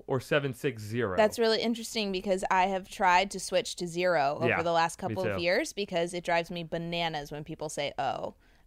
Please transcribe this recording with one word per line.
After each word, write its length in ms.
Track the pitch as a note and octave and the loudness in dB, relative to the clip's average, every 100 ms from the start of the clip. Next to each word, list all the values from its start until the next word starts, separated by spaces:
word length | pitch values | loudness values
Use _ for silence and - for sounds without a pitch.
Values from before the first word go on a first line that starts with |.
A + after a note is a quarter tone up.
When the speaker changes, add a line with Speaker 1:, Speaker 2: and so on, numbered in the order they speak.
| - | -2
Speaker 1:
or 120 | C3 | -2
seven 360 | - D3+ C#3 B2 | 2 0 0 -2
six 260 | D3 A2+ | -4 -4
zero? 340 | G#2 A#2 G#2+ F#2 | -4 -2 0 4
Speaker 2:
That's 220 | G#3+ A3+ | 2 4
really 240 | A3+ A3 | 2 2
interesting 500 | A3+ A#3 A3+ A3+ G3+ | 0 -4 -4 -4 -2
because 320 | F#3 G3 F#3+ - | -2 0 0 2
I 140 | F#3 | 4
have 260 | F#3 F#3+ F#3+ | 4 0 -4
tried 400 | - F#3+ F3+ G3+ | 0 4 6 4
to 80 | F#3+ | -2
switch 360 | - F3+ - - | -2 0 0 -4
to 100 | F3 | -6
zero 500 | E3 F3+ E3 C#3 D3+ | 0 2 4 2 2
over 100 | - | 2
Speaker 1:
Yeah, 160 | - | 2
Speaker 2:
the 80 | E3+ | 4
last 280 | E3 E3 - | 4 2 0
Speaker 1:
me 100 | F#3+ | -4
Speaker 2:
couple 180 | G#2+ G#2+ | -2 0
of 80 | G2 | 0
Speaker 1:
too. 60 | |
Speaker 2:
years 280 | E3+ G#3 D#4+ | 2 0 0
because 440 | - G3+ F3 F3 F3 | -4 -4 -2 -2 -4
it 80 | |
drives 260 | F3 E3+ E3+ | 0 0 -2
me 140 | F3 | -6
bananas 680 | D#3+ E3 E3+ E3+ E3 D#3 D3 | -6 -6 -4 -2 -2 -4 -8
when 120 | D3 | -10
people 260 | D#3 D#3 D3+ | -10 -8 -8
say 240 | - C#3+ - | -4 -4 -2
"oh." 340 | C3 - - - _ _ | -2 -2 -6 -10 _ _